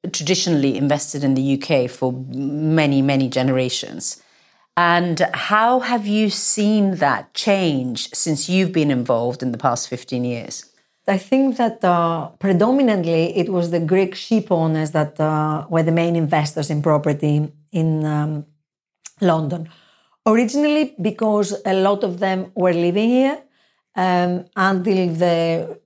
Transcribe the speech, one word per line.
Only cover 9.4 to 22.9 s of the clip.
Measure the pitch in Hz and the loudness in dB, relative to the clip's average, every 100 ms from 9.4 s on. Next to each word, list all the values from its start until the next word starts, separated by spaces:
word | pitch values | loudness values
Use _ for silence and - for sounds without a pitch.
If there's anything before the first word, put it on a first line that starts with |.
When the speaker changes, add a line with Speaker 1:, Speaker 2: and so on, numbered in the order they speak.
Speaker 1:
in | 127 | -6
the | 113 | -2
past | 135 120 - | -2 -2 -6
fifteen | 127 - 123 | -10 -8 -6
years? | 123 117 - - - _ _ _ - | -4 -6 -8 -14 -16 _ _ _ -2
Speaker 2:
I | 196 | -2
think | - 262 269 254 | 0 2 2 0
that, | 233 - | -2 0
uh, | 185 175 170 165 - - | 0 2 0 -2 -8 -4
predominantly | 196 175 214 269 262 208 165 165 165 202 | 0 2 4 4 2 2 0 0 0 0
it | 175 | 0
was | 185 170 | 0 0
the | 175 | -2
Greek | 160 185 190 | 2 2 0
ship | - - 226 - | -4 -2 -2 2
owners | 170 160 156 156 | 0 2 0 0
that, | 156 151 - | 0 -2 -2
uh, | 156 156 151 151 151 | 0 0 0 -4 -2
were | 165 | 0
the | 160 | 2
main | 165 170 170 | 2 2 0
investors | 151 160 147 - 147 | 2 0 0 -4 -4
in | 147 | -2
property | 151 151 151 147 151 147 151 - _ | 2 2 2 0 0 0 -2 -8 _
in, | 180 160 156 151 | -2 0 0 0
um, | 151 151 151 147 _ _ _ _ _ - _ | -2 -2 -6 -10 _ _ _ _ _ -20 _
London. | 185 160 151 170 165 - _ _ _ _ - | 0 2 0 -6 -8 -16 _ _ _ _ 2
Originally, | 220 233 277 294 302 302 - | 2 2 0 2 2 -2 -2
because | 190 214 220 208 196 196 - | -4 -2 0 0 0 -4 -2
a | |
lot | 190 190 202 | 2 2 2
of | 196 180 | -2 -2
them | 190 190 185 | -2 -2 -4
were | - 180 | 0 2
living | 170 175 | 2 2